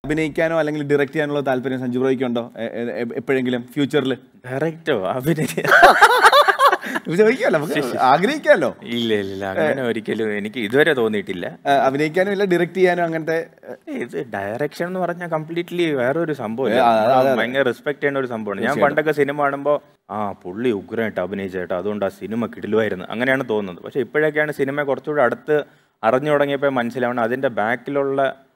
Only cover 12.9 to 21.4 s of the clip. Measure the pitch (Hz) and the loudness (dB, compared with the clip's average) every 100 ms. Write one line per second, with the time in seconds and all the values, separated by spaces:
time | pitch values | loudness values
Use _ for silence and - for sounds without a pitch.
12.9 | 175 170 160 156 165 165 _ - - - | 2 -2 -2 -2 -4 -4 _ -18 -16 -12
13.9 | 269 135 - 127 104 98 117 147 - 170 | -10 -8 -8 -8 -6 -6 -4 -6 -6 -6
14.9 | 185 170 175 175 160 156 170 175 175 170 | -4 -4 -6 -4 -6 -4 -8 -6 -2 0
15.9 | 139 120 151 165 135 110 113 127 117 120 | 0 0 0 -2 -4 -4 -2 0 4 4
16.9 | 113 110 131 135 123 113 135 131 113 151 | 4 4 4 4 2 0 0 0 0 -6
17.9 | 143 143 139 127 113 104 98 120 139 143 | -2 -2 -2 -4 -6 -6 -4 -2 2 2
18.9 | 147 156 147 139 147 143 139 143 147 _ | 2 0 0 0 0 -2 0 0 -2 _
19.9 | _ _ 101 104 95 90 98 127 104 90 | _ _ -6 -6 -6 -12 -2 -2 -2 -4
20.9 | 110 110 95 90 101 | -4 -4 -2 -4 -4